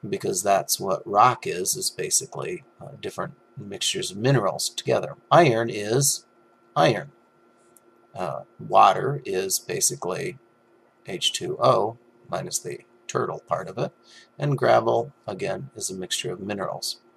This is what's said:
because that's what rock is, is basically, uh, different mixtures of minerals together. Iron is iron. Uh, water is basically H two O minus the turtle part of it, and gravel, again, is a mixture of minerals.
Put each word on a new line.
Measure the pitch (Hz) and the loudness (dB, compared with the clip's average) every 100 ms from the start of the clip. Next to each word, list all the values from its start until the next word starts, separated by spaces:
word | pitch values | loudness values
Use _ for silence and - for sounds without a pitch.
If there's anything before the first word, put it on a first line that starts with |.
| 107 | -6
because | 101 101 95 | -4 -2 -2
that's | 101 98 - - | 2 2 2 -2
what | 98 95 | 0 -2
rock | - 101 120 120 - | 2 6 6 4 -4
is, | 82 92 | -4 -2
is | - - | -2 -4
basically, | - 78 - - - 69 90 - _ | -6 -2 -2 -2 -8 -8 -8 -12 _
uh, | - 120 | -18 -12
different | 101 - 90 - _ - | -10 -8 -10 -10 _ -16
mixtures | 101 98 - 95 90 | -12 -6 -4 -4 -6
of | 95 | -2
minerals | 120 139 98 73 - | 2 2 2 -2 -6
together. | - - 120 - - _ | -6 -2 0 -2 -12 _
Iron | 147 165 113 117 | 6 6 4 0
is | 107 104 123 143 - _ _ _ _ _ - | -4 0 2 2 0 _ _ _ _ _ 2
iron. | 160 104 71 _ _ _ _ _ _ _ _ _ _ | 2 2 -4 _ _ _ _ _ _ _ _ _ _
Uh, | - 90 67 - _ | -8 -6 -6 -12 _
water | 107 104 104 95 - 98 | 2 8 8 6 -2 -4
is | - 92 95 - | -4 -2 -2 -4
basically | - 92 - 90 87 90 90 - _ _ _ _ _ _ - | -4 -2 -2 -2 -6 -6 -6 -10 _ _ _ _ _ _ -12
H | 92 - | -2 -2
two | - 180 - | -2 -6 2
O | 127 113 104 120 _ _ - | 4 4 2 -4 _ _ -10
minus | 90 90 - | -8 -6 -8
the | 90 90 _ _ - | -8 -12 _ _ -6
turtle | - 113 82 _ | -4 -4 -6 _
part | - 90 | -4 -4
of | 92 | -6
it, | 143 _ _ - - - | -6 _ _ -20 -20 -6
and | 143 135 | -2 2
gravel, | 120 117 117 117 123 _ - | 6 6 6 0 -2 _ -10
again, | 95 98 95 131 | -6 -4 -4 -8
is | 110 - | -10 -8
a | 95 | -8
mixture | 90 - 92 | -6 -4 -4
of | 90 | -6
minerals. | 98 104 95 - - - _ | -6 -6 -6 -6 -8 -10 _